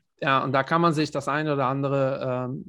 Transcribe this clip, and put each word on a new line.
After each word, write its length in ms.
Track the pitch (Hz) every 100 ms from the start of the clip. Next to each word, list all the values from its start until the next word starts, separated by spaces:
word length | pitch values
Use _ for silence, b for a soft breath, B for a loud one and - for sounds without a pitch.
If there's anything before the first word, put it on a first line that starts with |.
| _ _
ja, 220 | 151 135 131
und 80 |
da 100 | 135
kann 160 | 131 165
man 140 | 170
sich 180 | 151 147
das 160 | 143 139
eine 240 | 147 156
oder 140 | 139 127
andere, 840 | 139 139 139 135 139 131 127 127
ähm, 140 | 135